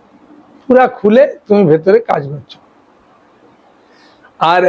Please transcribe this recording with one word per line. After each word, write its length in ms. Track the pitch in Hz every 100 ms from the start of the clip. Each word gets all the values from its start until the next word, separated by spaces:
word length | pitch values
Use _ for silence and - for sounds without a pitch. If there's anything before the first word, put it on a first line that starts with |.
| _ _ _ - _ _
পুরা 300 | - 254 247
খুলে 520 | - 208 226 285 -
তুমি 220 | _ 208 180
ভেতরে 340 | 156 160 220
কাজ 280 | - 180 139
করছো, 300 | 143 - - _ _ _ _ _ _ _ _ _ _ _ _ _ _ _ _ _ _
আর 260 | 156 180